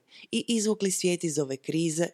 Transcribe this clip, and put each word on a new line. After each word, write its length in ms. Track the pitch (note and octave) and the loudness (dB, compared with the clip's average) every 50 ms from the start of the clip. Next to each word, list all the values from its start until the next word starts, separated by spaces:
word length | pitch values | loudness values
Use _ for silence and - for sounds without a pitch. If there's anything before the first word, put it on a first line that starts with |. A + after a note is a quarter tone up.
| _ _ - - - _ - | _ _ -20 -20 -12 _ -4
i 120 | D3+ - - | -2 0 2
izvukli 420 | A#3+ A3+ G3+ G#3+ G#3+ G#3+ G3+ G3 | 0 2 2 2 0 2 0 0
svijet 340 | F#3 - - F3+ F3 E3+ - | 0 2 2 0 0 2 -2
iz 140 | E3+ D3 D3 | -2 0 0
ove 180 | D3 C3 C3+ | -2 -2 -4
krize 500 | C3 - - D3 D#3+ E3+ E3 D3+ D#3+ E3+ E3 | -6 -6 -4 -2 0 0 0 0 0 -2 -2